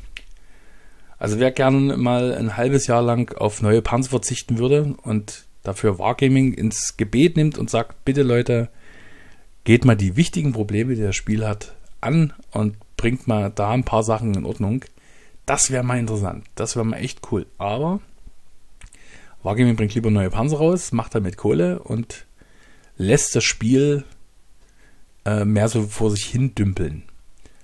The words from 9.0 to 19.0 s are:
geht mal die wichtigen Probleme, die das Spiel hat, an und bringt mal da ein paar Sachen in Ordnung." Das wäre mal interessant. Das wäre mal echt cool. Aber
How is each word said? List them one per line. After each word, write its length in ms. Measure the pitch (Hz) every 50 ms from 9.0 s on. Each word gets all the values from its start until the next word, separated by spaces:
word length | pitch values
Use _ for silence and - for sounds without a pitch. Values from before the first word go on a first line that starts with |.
| - - - - - - - - - - - - -
geht 200 | - 113 127 -
mal 120 | 127 113
die 200 | 101 98 95 90
wichtigen 360 | 123 170 - - 175 151 143
Probleme, 420 | 120 113 104 98 101 104 117 131 127
die 80 | 113
das 120 | 107 98 92
Spiel 320 | - - - 107 107 110
hat, 280 | 107 101 101 - - - - - - - -
an 320 | - 113 147 165 160 147 - - - -
und 240 | - 107 107 107 104 - - - -
bringt 300 | - - 117 127 127 -
mal 240 | - 110 104 101 98
da 200 | 98 - 101 104
ein 140 | 117 131 123
paar 180 | - - 110
Sachen 320 | 110 113 110 107 117 110 98
in 120 | 95 -
Ordnung." 360 | - - - - 104 113 131 - - - - - - - - - - - - -
Das 260 | - 135 135 - -
wäre 140 | 135 127 123
mal 140 | 123 123 123
interessant. 480 | 117 110 110 104 98 90 - - - - -
Das 200 | - 107 - -
wäre 120 | 120 110
mal 100 | 113 110
echt 240 | - - 127 - - - -
cool. 140 | 120 95 - - - -
Aber 420 | 98 101 107 123 151 165 185 208 - - - - - - - - - - - - - - - - - - - -